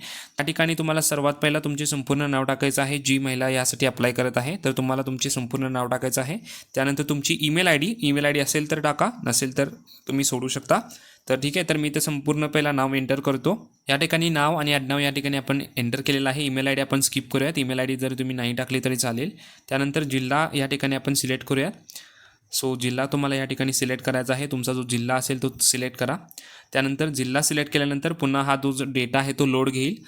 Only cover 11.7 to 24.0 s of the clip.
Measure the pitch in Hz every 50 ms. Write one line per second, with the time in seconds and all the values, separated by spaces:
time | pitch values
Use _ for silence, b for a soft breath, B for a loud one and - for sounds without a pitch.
11.7 | 160 151 147 147 143 156 - 160 151 143 143 147 151 151 151 147 151 156 147 147
12.7 | 143 139 135 135 135 135 131 123 135 139 135 143 135 127 120 160 202 226 - -
13.7 | _ _ _ - 139 139 165 165 - 160 165 170 160 147 143 151 170 156 147 147
14.7 | 147 139 135 131 139 143 143 143 135 143 135 143 139 139 131 - 139 139 - -
15.7 | - - 123 120 120 135 139 - 139 135 135 135 131 147 147 139 131 131 135 139
16.7 | 135 139 135 - 139 139 135 - - 131 127 - - 135 135 151 165 151 135 127
17.7 | 131 131 127 131 135 131 131 131 131 127 131 131 127 127 120 120 120 123 127 -
18.7 | 131 131 131 131 127 120 - 123 117 117 117 104 - B B B B B B -
19.7 | 131 135 139 143 139 160 151 139 131 131 131 127 139 147 160 160 - 143 135 135
20.7 | 143 139 - 135 135 131 - 143 139 135 - 127 127 131 - - 139 135 139 190
21.7 | - - - B B B B B B B B B B B B _ - - - 131
22.7 | 131 123 123 123 123 127 135 139 143 143 139 139 139 135 135 127 135 - 135 135
23.7 | 131 - 135 127 127 127